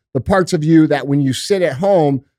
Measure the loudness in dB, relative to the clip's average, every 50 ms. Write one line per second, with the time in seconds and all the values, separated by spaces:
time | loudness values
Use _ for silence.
0 | _ _ -8 -6 -2 0 0 0 0 0 -2 -2 0 4 4 4 4 4 2 -2
1 | -2 -2 -2 0 0 -2 -2 -4 -4 -4 -2 0 0 -2 -2 -2 0 0 2 2
2 | 2 0 -2 -4 -6 _ _